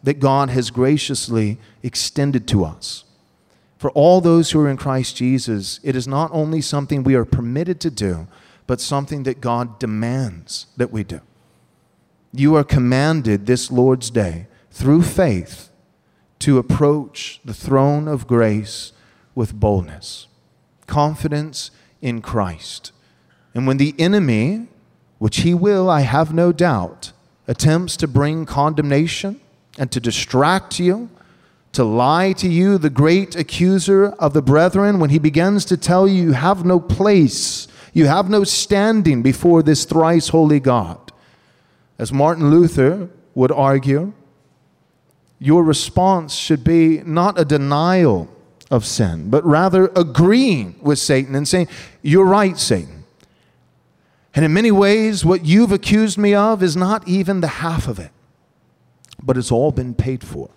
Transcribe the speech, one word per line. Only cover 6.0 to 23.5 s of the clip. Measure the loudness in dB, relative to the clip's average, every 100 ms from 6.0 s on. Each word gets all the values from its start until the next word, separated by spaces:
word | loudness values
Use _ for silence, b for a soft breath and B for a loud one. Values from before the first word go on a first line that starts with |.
| -4
not | -4 -4
only | -4 -4 -4
something | -4 -6 -4 -4
we | 0 0
are | 0
permitted | -4 -4 -6 -4 -6
to | -6
do, | -6 -6 -6 -10 b b b -8
but | -6
something | -4 -6 -6 -6
that | -6 -6
God | -4 -4 -6 -8
demands | -6 -4 -4 -4 -6 -10 -16 -16 -16 -8
that | -6
we | -6
do. | -10 -12 _ _ _ _ _ _ _ _ _ _ _
You | -2 2 2
are |
commanded | 2 0 2 2 0 0 0 -2 0
this | -2 0
Lord's | 0 2 2 -2
Day, | -4 -4 -6 -14 b b
through | -6 2 2
faith, | 2 0 0 0 -6 -16 -20 _ _ _ _ _ _ _
to | 0 0
approach | 2 0 0 0 -4 -14 -16 -16
the | -18
throne | -14 -2 0 2 0 -4
of | -8 -2
grace | 0 2 0 -6 -14 -18 b b b b -8
with | -8
boldness, | -2 0 0 -4 -12 -18 -20 -20 _ _ _ _ _ -8
confidence | -2 -2 -4 -6 -6 -8 -12 -16 b b b
in | -8 -8
Christ. | -6 -4 -4 -6 -16 -18 -20 _ _ _ _ _ _